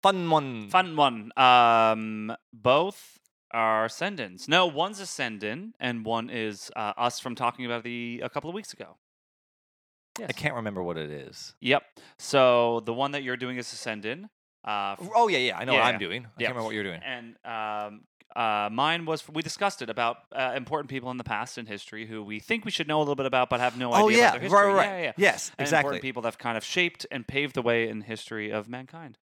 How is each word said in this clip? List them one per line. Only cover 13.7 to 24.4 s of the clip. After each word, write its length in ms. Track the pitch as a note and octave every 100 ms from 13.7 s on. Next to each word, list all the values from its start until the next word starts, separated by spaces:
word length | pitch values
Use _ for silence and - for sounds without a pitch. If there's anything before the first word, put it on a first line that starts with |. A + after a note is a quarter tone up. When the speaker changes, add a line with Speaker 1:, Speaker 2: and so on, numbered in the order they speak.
Speaker 2:
a 40 | -
send-in. 480 | - G#2+ G#2 C#3+ G#3 _ _ _ -
Uh, 300 | G#2 G2 G2
f- 100 | F3+
Speaker 1:
Oh, 140 | A3 A#3
yeah, 100 | D#3+
yeah. 180 | B2+ F2+
I 80 |
know 100 | A#2+
Speaker 2:
Yeah, 40 | C3
Speaker 1:
what 80 | A#2+
I'm 80 |
Speaker 2:
yeah. 40 | F#2+ F#2+
Speaker 1:
doing. 160 | G#2+
I 40 | A#2 -
Speaker 2:
Yeah. 80 | A#2
Speaker 1:
can't 80 | B2
remember 100 | A2+
what 80 |
you're 80 | G#2+
doing. 160 | G2 E2
Speaker 2:
And, 320 | - B2 A#2 -
um, 560 | - A2+ G#2+ G#2+ G#2 G#2 _ _ _
uh, 360 | - A2+ G#2 G#2
mine 320 | A2+ D3 E3+
was, 240 | D#3+ D#3 -
we 140 | D#3
discussed 400 | D#3+ - G3+ -
it 80 | A#2
about, 260 | - A#2 A#2+ _
uh, 200 | C3 C3 B2+
important 340 | B2 D3+ C#3+
people 220 | C3+ B2
in 40 | B2+
the 60 |
past 360 | A2+ G#2+ B2 -
in 80 | A2+
history 400 | G#2 - G#2+ A2
who 180 | A2
we 160 | G2+ G#2+
think 240 | - A3+
we 80 | A3
should 160 | - D3+
know 100 | D3+
a 40 |
little 120 | D3
bit 120 | C#3 C3+
about, 240 | C3 B2
but 100 | B2
have 180 | B2 B2
no 140 | B2
Speaker 1:
Oh, 160 | A#2+ G#3+
Speaker 2:
idea 100 | A#3
Speaker 1:
yeah. 60 |
Speaker 2:
about 80 | A#3+
their 80 | -